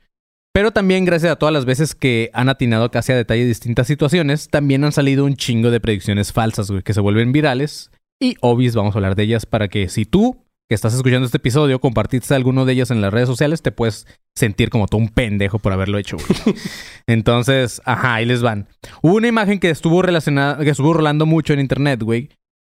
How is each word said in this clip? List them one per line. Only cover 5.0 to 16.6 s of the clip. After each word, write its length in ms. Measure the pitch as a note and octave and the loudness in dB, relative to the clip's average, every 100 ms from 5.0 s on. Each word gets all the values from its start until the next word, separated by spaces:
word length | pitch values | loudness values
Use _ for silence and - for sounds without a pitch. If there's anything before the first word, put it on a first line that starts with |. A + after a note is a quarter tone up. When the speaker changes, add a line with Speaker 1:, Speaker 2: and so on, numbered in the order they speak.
| C#3 C3+ | 2 2
Speaker 1:
un 140 | C#3 C3+ | 0 0
chingo 340 | - A#2 A#2 | -2 0 2
de 80 | A#2 | 2
predicciones 540 | - G#2 A2 G2+ G2 | 0 -2 0 0 0
falsas, 360 | - A2+ A2+ G2+ | -2 -2 -2 -4
güey, 140 | G2 | -4
que 100 | - | -2
se 60 | G2+ | 0
vuelven 320 | G2+ G#2+ A#2 | 2 2 2
virales. 580 | C#3+ D3 B2+ D3 - - _ _ - | 2 0 0 -4 -8 -20 _ _ -4
Y 140 | B2+ - | -4 0
obvious, 340 | B2 A#2+ B2+ A2+ | 2 2 2 2
vamos 180 | G2+ | 0
a 40 | G#2 | 0
hablar 180 | F#2+ G2 | 0 0
de 80 | |
ellas 220 | G#2+ A2+ - | 0 0 -2
para 240 | A2+ G#2 | -2 -2
que 180 | G#2+ G2 | -2 -4
si 160 | - | -2
tú, 400 | G#2+ F#3 A#3+ B3+ _ _ - | 0 2 2 -2 _ _ -4
que 60 | G#2+ | -2
estás 180 | A2+ | 0
escuchando 320 | B2 B2+ B2+ B2+ | 0 2 0 0
este 120 | D3 | -2
episodio, 420 | C3+ C3+ D3 C3 | 0 0 2 0
compartiste 560 | C#3 A2+ G2+ B2+ - C#3 | 0 -2 -2 -2 0 0
alguno 300 | B2+ C3 C3 | 0 0 2
de 80 | |
ellas 180 | B2+ A#2+ | 0 0
en 80 | A#2 | 0
las 140 | G2 | 0
redes 160 | A2 B2 | 0 0
sociales, 320 | A#2+ D3+ E3 | 0 -2 -2
te 100 | - | -4
puedes 360 | - A2+ - - - _ - | -2 -4 -4 -12 -20 _ -2
sentir 320 | A2+ G2 A2+ | -2 0 0
como 180 | A#2 G2 | 0 0
todo 120 | G#2+ | 0
un 100 | A2+ | 0
pendejo 480 | - A#2 G2+ G2 G#2+ | -2 -2 -2 -2 -2
por 120 | G#2 | -2
haberlo 260 | F#2+ F#2+ G2+ | -2 -2 -4
hecho, 200 | G2 D#2+ | -6 -6
güey. 380 | - - - | -4 -2 -2
Speaker 2:
<laughs> 520 | - | -4